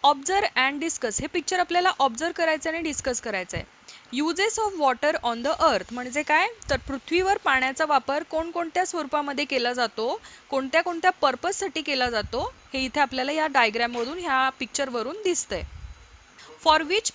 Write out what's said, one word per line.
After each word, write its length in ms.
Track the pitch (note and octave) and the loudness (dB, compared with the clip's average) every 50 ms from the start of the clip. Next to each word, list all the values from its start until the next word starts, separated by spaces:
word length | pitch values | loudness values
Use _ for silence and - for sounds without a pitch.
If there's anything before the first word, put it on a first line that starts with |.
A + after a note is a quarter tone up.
| - | 4
observe 380 | C#4 D4 C4+ C#4 - F#4+ G4+ G#4 - - A#3 | 4 4 4 2 0 2 2 2 2 2 2
and 240 | C4 C4+ C#4+ C#4+ | 2 2 2 -2
discuss. 380 | D#4 E4 - - - A3 G3+ - | -4 -4 -4 -4 -4 -4 -4 -4
हे 60 | C4+ | -4
पिक्चर 320 | D4+ - F4 - - F#4 F4+ | -4 -4 -4 -2 0 0 0
आपल्याला 340 | F4 - E4+ F4+ F4+ F#4 - - | 0 2 2 2 2 2 2 2
observe 340 | C4+ C4 A3+ A#3+ D#4 F4 E4+ | 2 0 0 0 -4 -4 -2
करायचं 340 | - E4 D#4+ D#4 D4 - E4 | 0 0 0 0 0 -2 -4
आणि 100 | D#4+ E4+ | -4 -4
डिस्कस 400 | D#4+ D#4+ C4+ - - C4+ B3 - | -4 -4 -4 -4 -4 -4 -4 -4
करायचं 360 | - A#3 G#3 F#3 F#3 - - | -4 -6 -6 -6 -6 -6 -8
आहे. 280 | E3 - - - - - - - - - - A#3+ C4 | -8 -10 -10 -18 -20 -20 -20 -20 -20 -14 -6 -4 -2
Uses 360 | D4+ E4 E4+ F4 G4+ A4+ G#4+ A4+ | 0 0 0 0 0 0 0 0
of 220 | A4 G#4 G4 E4 | -2 -2 0 2
water 320 | D4 C4 B3 A#3 - D4+ D#4+ - - | 2 2 2 2 2 0 0 0 0
on 180 | A#3+ A#3 A#3 | -2 -2 -2
the 100 | A#3+ C#4+ - - | -2 -2 0 4
earth 320 | D#4+ D#4 A#3+ F#3 - - | 4 4 4 2 -2 -4
म्हणजे 300 | A#3 B3 B3 B3+ A#3+ D4 | -10 -10 -8 -6 -4 -2
काय, 260 | D4+ - D4+ D#4+ F#4 A#4 A#4 - - - | 0 2 4 4 4 2 -2 -6 -4 -2
तर 60 | C#4 | -2
पृथ्वीवर 600 | B3 - - C#4 B3+ - - D#4+ F4 F#4 F#4+ G4+ G#4 - | -2 -2 -6 -8 -8 -4 0 0 2 2 2 0 0 2
पाण्याचा 400 | - C4+ C4 B3+ C4 C4+ - D#4+ | 2 2 2 2 0 0 0 0
वापर 380 | D4+ D4 C4+ - - C#4 D4+ | 2 2 2 2 0 -2 -2
कोणकोणत्या 640 | D#4+ - D#4+ D#4+ E4 E4+ E4 E4+ E4+ D#4+ - F4+ F#4 | -2 -2 -4 -4 -4 -2 -4 -4 -4 -2 0 0 0
स्वरूपामध्ये 580 | - - E4+ D4 C4 - D4 D4 C#4+ C#4 C4+ D4 | 0 -2 -4 -4 -2 -2 -2 -2 -2 -2 -4 -2
केला 280 | C#4 C#4 B3 A#3 A#3+ | 0 0 0 0 0
जातो, 480 | B3 B3+ A#3+ G#3+ - - A3 B3 F4 A4+ - - - - - - | 0 0 -2 -2 -2 -2 -2 -2 -4 -4 -8 -14 -20 -18 -8 -4
कोणत्या 320 | C#4 C4 C4+ C4 - E4 | -2 -2 0 2 2 2
कोणत्या 280 | E4+ F4+ E4+ E4 F#4 F#4 | 2 2 0 0 2 2
पर्पजसाठी 720 | F#4 - - C4+ B3+ - - F4+ G4 - G4 F4+ - D#4+ | 2 4 2 2 2 2 -2 -2 -2 -2 -4 -4 -4 -4
केला 280 | D4 D4+ C#4 B3+ B3 B3 | -4 -2 0 0 0 0
जातो, 440 | A#3 G#3+ G#3 - - B3+ F4+ B4+ - - - - - | 0 -2 -2 -2 -2 -2 -2 -4 -6 -10 -14 -6 -4
हे 100 | C4 C4 | -2 -2
इथे 160 | B3+ - D4 | 0 2 2
आपल्याला 320 | C#4 C4 C4 C4 B3+ C#4 | 2 2 0 -2 -2 0
या 140 | D4+ D#4 D#4 | 0 0 0
diagram 460 | D#4 C4+ C4 A#3 A3 G#3 A3+ A#3+ A#3+ | 2 4 4 4 4 2 0 -2 0
मधून, 260 | A#3+ A#3+ A#3 B3+ D#4+ F#4 | 0 -2 -4 -4 -4 -4
ह्या 320 | F4 D#4+ C4+ C4 C4 C4 C4 - | -2 0 2 2 2 2 0 -4
picture 300 | C4+ A3 - - C#4 C4 | -8 -4 -2 -2 -2 -2
वरून 280 | A#3+ A#3+ A3 C4 F4 A4 G#4+ | -2 -4 -4 -4 -6 -4 -2
दिसतंय. 380 | F#4 E4+ - - - G#3 E3 - - - - - - - - - - - - - - - - - - - - - | 0 0 -2 -2 -4 -6 -6 -6 -8 -12 -14 -16 -16 -16 -18 -20 -20 -20 -20 -20 -20 -20 -20 -20 -20 -10 0 4
For 140 | D#4+ D4+ D#4 | 6 6 6
which 300 | D#4+ D4 F#4 A4 A4+ - - | 4 2 0 0 0 0 2